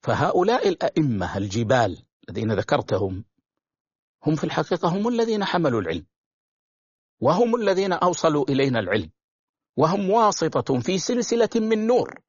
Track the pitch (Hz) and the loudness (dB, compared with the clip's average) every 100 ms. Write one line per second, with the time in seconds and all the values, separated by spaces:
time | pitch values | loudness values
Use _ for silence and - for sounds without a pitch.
0 | - 107 160 180 190 240 202 175 156 - | -4 -2 0 0 2 2 0 0 -2 0
1 | 147 107 90 - 101 101 110 127 107 82 | 0 0 -4 -4 -4 -4 2 2 2 -2
2 | _ _ - 110 110 101 - 139 - 98 | _ _ -12 -6 -2 -2 0 -2 0 -2
3 | 98 95 - _ _ _ _ _ _ _ | -2 -6 -14 _ _ _ _ _ _ _
4 | _ _ - 151 170 - 190 175 180 185 | _ _ -2 -2 -2 -4 -2 0 0 0
5 | 220 233 226 214 190 180 156 117 85 82 | -2 0 0 -2 -2 0 0 0 -2 -6
6 | - _ _ _ _ _ _ _ _ _ | -10 _ _ _ _ _ _ _ _ _
7 | _ _ 120 175 240 233 202 185 196 175 | _ _ 0 2 2 2 2 2 0 2
8 | 180 170 165 147 139 135 139 120 92 107 | 0 2 2 2 0 2 2 0 0 -2
9 | 80 _ _ _ _ _ _ - 156 202 | -4 _ _ _ _ _ _ 0 0 2
10 | 190 220 214 190 160 135 - 131 117 185 | 2 4 4 2 -2 -2 0 -2 0 -2
11 | - 247 233 233 214 233 220 214 220 247 | -2 -2 0 0 2 0 0 0 2 0
12 | - - | 0 -10